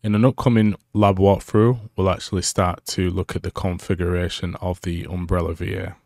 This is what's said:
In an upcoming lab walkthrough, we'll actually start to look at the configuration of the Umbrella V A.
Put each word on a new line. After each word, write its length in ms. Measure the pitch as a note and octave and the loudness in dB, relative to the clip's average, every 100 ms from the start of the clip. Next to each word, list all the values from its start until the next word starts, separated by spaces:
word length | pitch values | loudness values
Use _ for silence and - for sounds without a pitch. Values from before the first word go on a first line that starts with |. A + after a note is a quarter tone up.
In 140 | G#2+ G#2 | 2 4
an 80 | |
upcoming 500 | B2 - C3+ A2+ G#2+ F#2+ _ | 4 4 2 4 4 0 _
lab 260 | G#2 G2+ F#2+ | 2 4 6
walkthrough, 580 | G2 G2 - G#2+ A2+ B2 G#2 | 4 4 2 2 4 2 -6
we'll 160 | - F#2+ | -2 0
actually 320 | F2 - F#2+ | 0 -4 -4
start 420 | - - F2+ F2 - | -2 0 0 -2 -6
to 220 | - F2+ | -2 0
look 260 | F2+ F2 F#2 | -2 -4 -6
at 80 | |
the 80 | F#2 | -6
configuration 1040 | - F#2+ F2 - F2+ F2 F2 E2+ - F2+ - | -4 -4 -4 -4 -2 0 0 -2 -4 -8 -6
of 240 | F#2 F2+ | -6 -6
the 260 | F2+ F2 - | -6 -6 -6
Umbrella 480 | F#2 F2 F2+ E2+ | -8 -2 -2 -2
V 200 | E2+ F2 | -4 -6
A. 220 | G2 F#2 F2 | -6 -8 -14